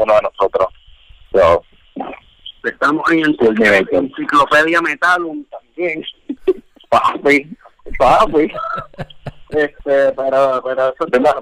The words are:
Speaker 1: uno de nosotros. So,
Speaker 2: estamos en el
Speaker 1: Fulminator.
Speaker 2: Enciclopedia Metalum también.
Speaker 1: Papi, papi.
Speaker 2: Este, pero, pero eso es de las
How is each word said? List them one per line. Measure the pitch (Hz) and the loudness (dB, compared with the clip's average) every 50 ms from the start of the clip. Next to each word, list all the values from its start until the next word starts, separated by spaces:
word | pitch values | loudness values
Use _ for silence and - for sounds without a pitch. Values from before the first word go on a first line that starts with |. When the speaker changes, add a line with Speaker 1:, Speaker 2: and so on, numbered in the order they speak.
Speaker 1:
uno | 110 107 107 | 0 2 2
de | 107 | 2
nosotros. | 101 98 - - 95 95 - - 92 92 - - _ - - _ _ - - _ - _ - | 2 0 -2 -4 -2 -2 0 -2 -2 -2 -4 -10 _ -20 -20 _ _ -20 -20 _ -10 _ 2
So, | 98 90 82 85 85 - _ _ _ _ _ _ - - - - - _ _ _ _ _ - - _ - | 4 4 4 4 2 0 _ _ _ _ _ _ -14 -12 -12 -14 -16 _ _ _ _ _ -20 -20 _ -10
Speaker 2:
estamos | 117 - - 131 139 151 160 - - | -10 -6 -2 -2 -2 -2 -2 0 0
en | 165 160 | 0 2
el | 156 151 151 | 2 0 0
Speaker 1:
Fulminator. | - 120 113 110 110 110 208 202 196 185 - - 90 139 | 2 2 2 2 2 2 4 2 2 2 0 0 -2 -2
Speaker 2:
Enciclopedia | 131 - - 147 - 139 143 139 - 151 151 156 160 170 170 | -2 -6 -8 -6 0 0 0 2 2 2 2 2 2 0 0
Metalum | 165 156 147 - 170 170 180 180 170 160 151 147 143 | -2 -2 -4 -2 0 0 0 0 -2 -6 -10 -12 -14
también. | - 131 - - _ _ - 180 170 156 160 - - - _ _ - 262 - - - - - - _ _ _ _ _ | -16 -18 -20 -20 _ _ -6 -6 -6 -6 -8 -12 -14 -18 _ _ -12 -12 -4 -2 -2 -2 -2 -8 _ _ _ _ _
Speaker 1:
Papi, | 117 113 - - - - - 143 147 139 143 156 - - - - _ _ - - - - | 0 2 2 0 -2 0 0 2 2 2 0 -6 -14 -20 -20 -20 _ _ -14 -10 -2 0
papi. | 139 127 156 180 220 - - 147 156 - - - - 640 659 - - - _ - - - - - - - - - - - | 2 4 4 4 2 2 2 0 0 -2 -4 -8 -10 -10 -10 -10 -12 -14 _ -18 -18 -18 -18 -16 -16 -16 -14 -14 -16 -6
Speaker 2:
Este, | 147 151 147 147 - - - 143 139 139 139 135 | -4 -4 -4 -4 -6 -8 -4 -2 0 2 2 0
pero, | 127 135 135 135 135 135 139 135 131 127 123 | 0 -2 -4 -2 0 2 2 0 0 -2 -4
pero | 127 131 131 131 131 123 | -4 -4 -2 -2 -2 -2
eso | - 165 | -4 -4
es | - | -2
de | 117 123 | 0 2
las | 135 151 139 135 | 2 2 0 0